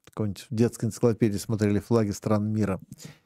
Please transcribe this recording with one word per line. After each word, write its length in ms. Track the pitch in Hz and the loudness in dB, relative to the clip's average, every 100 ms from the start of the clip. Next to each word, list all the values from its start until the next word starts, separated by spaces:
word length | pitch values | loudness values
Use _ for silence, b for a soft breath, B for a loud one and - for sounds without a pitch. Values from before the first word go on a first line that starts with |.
| - | -18
в 60 | |
какой-нибудь 360 | - 107 92 - | -6 -6 -6 -8
детской 340 | 110 117 - 117 | 2 2 2 -6
энциклопедии 520 | - 120 107 113 98 | 2 2 4 2 0
смотрели 420 | - 110 104 101 | -4 0 2 2
флаги 320 | - 117 107 | 2 2 2
стран 400 | 98 107 107 107 | -2 -2 0 0
мира. 260 | 107 98 95 - - B B | -2 -2 -4 -8 -20 B B